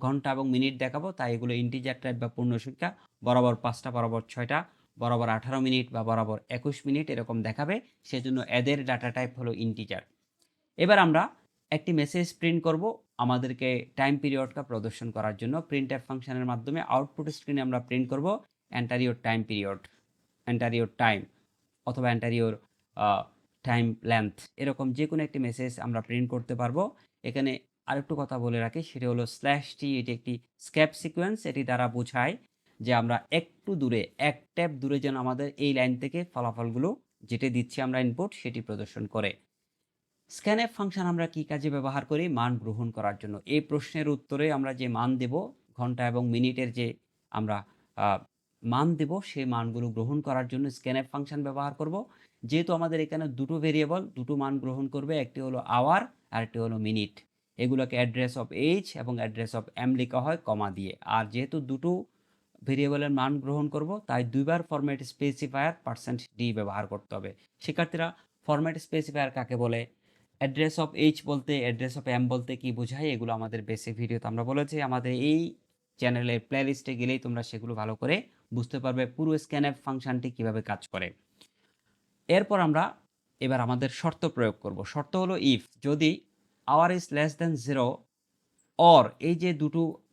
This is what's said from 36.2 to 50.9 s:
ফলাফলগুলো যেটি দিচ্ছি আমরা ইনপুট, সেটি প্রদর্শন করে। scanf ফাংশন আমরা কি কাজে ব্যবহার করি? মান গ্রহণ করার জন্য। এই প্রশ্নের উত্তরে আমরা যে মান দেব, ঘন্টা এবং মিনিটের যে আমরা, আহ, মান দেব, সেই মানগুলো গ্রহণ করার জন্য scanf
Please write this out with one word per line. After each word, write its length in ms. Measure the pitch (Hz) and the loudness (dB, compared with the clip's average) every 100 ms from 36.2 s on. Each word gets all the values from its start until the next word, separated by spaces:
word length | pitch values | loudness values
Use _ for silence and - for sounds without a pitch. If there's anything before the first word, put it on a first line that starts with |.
| 131 | -6
ফলাফলগুলো 560 | 123 120 110 117 117 170 277 _ _ - | -4 -4 -2 -2 0 0 -2 _ _ -6
যেটি 180 | 120 135 120 | -2 0 0
দিচ্ছি 220 | 120 - 131 | -2 -2 -2
আমরা 140 | 127 123 | 2 0
ইনপুট, 260 | 120 202 - | 0 -4 -6
সেটি 180 | 123 117 110 | -8 -8 -6
প্রদর্শন 360 | 107 104 110 107 110 | -8 -8 -8 -4 -2
করে। 160 | 101 - _ _ _ _ _ _ _ _ - | -2 -4 _ _ _ _ _ _ _ _ -20
scanf 400 | - 208 220 233 220 | -4 0 2 0 -2
ফাংশন 280 | 196 190 175 | -4 -2 0
আমরা 140 | 170 165 | 0 -2
কি 140 | 160 | -4
কাজে 260 | 147 147 151 | -4 -2 -2
ব্যবহার 340 | 143 131 139 131 | -2 -2 -2 -2
করি? 200 | 151 175 | 0 0
মান 240 | 123 123 120 | 0 0 0
গ্রহণ 240 | 107 110 117 | -2 -4 -4
করার 260 | 110 104 101 | -2 -2 -2
জন্য। 140 | 104 104 - | -8 -8 0
এই 160 | 147 | 0
প্রশ্নের 460 | 147 147 - 156 147 143 | 0 -2 -2 -4 -2 -2
উত্তরে 300 | - 139 156 139 | -4 -2 0 0
আমরা 140 | 135 | -2
যে 140 | 127 123 | -4 -2
মান 220 | 113 123 127 | 0 2 0
দেব, 160 | 123 151 233 - _ - | 0 -2 -4 -12 _ -6
ঘন্টা 260 | 123 123 120 | -4 0 0
এবং 160 | 120 123 | 0 2
মিনিটের 400 | 117 127 123 123 120 | 4 2 2 -4 -2
যে 100 | 117 - _ _ _ | -4 -4 _ _ _
আমরা, 260 | 110 107 101 - _ _ - | -4 -2 -2 -6 _ _ 0
আহ, 220 | 101 95 - _ _ _ | 2 2 -4 _ _ _
মান 240 | 117 123 160 156 | 0 2 2 2
দেব, 160 | 147 190 | 0 -4
সেই 240 | - 143 127 | -6 -6 -2
মানগুলো 420 | 117 113 117 120 | -2 -2 -2 -4
গ্রহণ 280 | 110 113 147 | -2 -2 -2
করার 260 | 143 131 123 | 0 -2 -2
জন্য 180 | 127 139 | -2 -4
scanf 400 | 127 127 | -4 -4